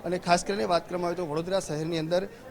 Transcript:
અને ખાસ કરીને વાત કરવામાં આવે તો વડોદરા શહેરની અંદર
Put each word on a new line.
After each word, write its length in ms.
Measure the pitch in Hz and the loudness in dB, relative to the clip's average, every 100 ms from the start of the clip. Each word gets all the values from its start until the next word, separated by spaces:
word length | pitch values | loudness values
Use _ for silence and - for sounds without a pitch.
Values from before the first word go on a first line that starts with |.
અને 140 | 175 180 | -2 -2
ખાસ 260 | 175 175 | 4 4
કરીને 200 | - 202 | 4 -2
વાત 240 | 214 170 170 | 2 2 2
કરવામાં 180 | 180 175 | -2 -2
આવે 100 | 175 | -2
તો 100 | 165 | -2
વડોદરા 340 | 151 170 190 | -2 0 -2
શહેરની 380 | 165 151 160 165 | 0 -2 0 -2
અંદર 260 | 156 175 196 - - | 2 0 0 -10 -16